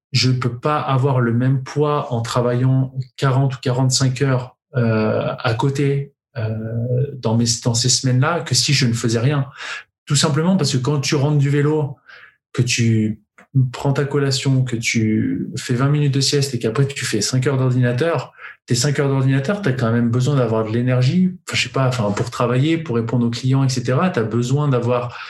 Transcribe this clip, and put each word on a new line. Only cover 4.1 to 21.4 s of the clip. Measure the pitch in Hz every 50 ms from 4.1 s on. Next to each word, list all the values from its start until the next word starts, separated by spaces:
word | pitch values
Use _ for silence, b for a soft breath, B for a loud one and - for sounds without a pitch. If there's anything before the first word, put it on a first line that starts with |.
| 127 -
heures, | 143 135 131 120 - - - _ _ _ - 127
euh, | 117 113 113 110 107 110 110 107 104 101 107 -
à | - 107 113
côté, | 110 143 139 135 139 143 139 139 143 139 - - _ _ _ - 127
euh, | 113 110 110 110 110 113 117 117 117 127 123 127 135 - -
dans | - - 113 113
mes, | 117 120 117 117 - -
dans | 127 117
ces | 117 - 123
semaines-là | - - - 131 123 123 139 156 170 165
que | 165 - 131
si | - - -
je | 143 131 139
ne | 117 113
faisais | 113 - 117 110 117
rien. | 113 135 151 143 131 - B B B B B B B B _ _ _
Tout | - 151
simplement | 139 - 160 143 156 160 180 190
parce | 185 151 131
que | - 123
quand | 127 147 151 147
tu | 131 - 170
rentres | 143 131 151 151 147
du | 139 143
vélo, | 143 147 143 151 156 156 143 131 - B B B B B B B B B B _ -
que | -
tu | 127 127 - - 117 113 113 110 107 110 107 - _ _ _ - - _ - 135 127 127 123
prends | - - 147
ta | 135 139 143
collation, | 139 - 147 139 139 135 - - 139 135 131 127
que | 123 117 113
tu | 117 - - 117 110 107 110 110 - - 107 - - - - 123
fais | - - 123
vingt | 117 135 143
minutes | 147 147 147 143 131
de | 139
sieste | 135 - - 143 135 - -
et | 117
qu'après | - 117 - - 139 135
tu | - - -
fais | - - 107
cinq | 98 - - 131 127 147
heures | 135 131
d'ordinateur, | 131 127 123 127 123 123 123 123 151 170 165 131 - - B B B B B B B
tes | - 120
cinq | 117 - 147 139 151
heures | 143 139
d'ordinateur, | 135 135 127 135 135 135 131 - - -
t'as | - 135 127
quand | - 117 113
même | 113 120 120 120
besoin | 117 127 127 147 147
d'avoir | 139 123 113 110 110 110
de | 107
l'énergie. | 110 117 123 127 127 127 127 131 165 180 185 185 180 -